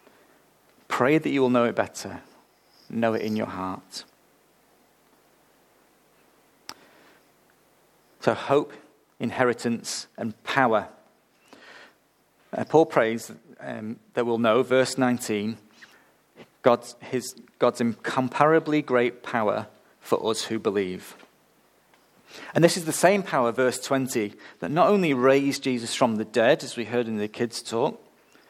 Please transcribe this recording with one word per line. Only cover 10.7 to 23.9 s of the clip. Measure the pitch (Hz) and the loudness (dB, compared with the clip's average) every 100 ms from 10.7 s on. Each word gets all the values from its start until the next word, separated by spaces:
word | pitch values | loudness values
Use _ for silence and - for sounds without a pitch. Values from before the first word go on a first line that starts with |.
| 110 95 - _ _ _ _ _ - - - - _ _ _ _ _ _ | 2 -2 -10 _ _ _ _ _ -20 -20 -20 -20 _ _ _ _ _ _
Uh, | - | -10
Paul | 117 156 | 2 4
prays, | 160 151 113 113 - 110 - - | 4 4 2 0 -8 -16 -20 -16
um, | 139 117 107 120 _ | -12 -10 -10 -12 _
that | - 120 | -4 -2
we'll | 117 | 2
know, | 117 127 | 4 4
verse | 123 131 127 - | 4 2 2 0
nineteen, | 127 120 - 107 104 113 _ _ - - _ _ _ - - _ | 0 0 -2 -4 -4 -8 _ _ -20 -20 _ _ _ -20 -20 _
God's, | 131 120 - - | 2 2 0 -20
his, | - 127 120 - - _ | -8 -8 -8 -14 -20 _
God's | 123 120 | 0 2
incomparably | 120 107 - - 131 - 147 160 156 151 | -2 -2 -4 -4 -4 2 4 4 2 -2
great | 143 123 123 - | 0 0 0 -2
power | - 123 107 107 110 - _ _ | -6 -2 0 -2 -6 -14 _ _
for | - 113 104 | -4 -2 -2
us | 110 | -4
who | - 113 | -4 -4
believe. | 107 101 92 90 - - - _ _ _ _ _ _ _ _ _ _ - - | -2 -2 -2 -6 -14 -20 -20 _ _ _ _ _ _ _ _ _ _ -20 -6
And | - | 2
this | 165 190 | 4 2
is | |
the | 160 | -4
same | 143 175 202 | 2 4 4
power, | 185 151 120 | 0 0 0
verse | 117 127 117 | 2 0 0
twenty, | - | -2